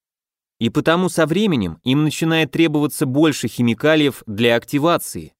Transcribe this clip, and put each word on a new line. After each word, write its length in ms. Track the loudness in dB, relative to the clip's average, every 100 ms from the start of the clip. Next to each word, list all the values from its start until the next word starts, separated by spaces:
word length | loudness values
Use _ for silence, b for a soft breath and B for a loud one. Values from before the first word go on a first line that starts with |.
| _ _ _ _ _ _
И 100 | -2
потому 380 | 0 0 0 0
со 200 | 0 0
временем 520 | 0 0 0 -2 -4
им 200 | -2 0
начинает 480 | 0 0 0 0 0
требоваться 540 | 0 2 2 -2 -2 -2
больше 420 | 2 2 0 -6
химикалиев 760 | -2 0 2 2 2 2 -2 -10
для 300 | 0 2 2
активации. 760 | 0 -2 0 0 -4 -12 -14